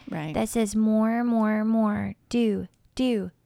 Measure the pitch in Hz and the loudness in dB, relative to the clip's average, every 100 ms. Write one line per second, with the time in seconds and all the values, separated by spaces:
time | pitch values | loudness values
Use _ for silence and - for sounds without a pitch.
0 | - 170 156 185 220 233 214 208 220 220 | -8 -8 -4 -2 -2 0 0 0 2 2
1 | 220 233 240 233 214 214 220 226 214 208 | 2 0 0 2 2 0 0 2 2 0
2 | 196 - - 240 226 196 185 _ _ - | -4 -8 -4 0 0 0 -6 _ _ -4
3 | 254 220 180 - | -2 0 -4 -12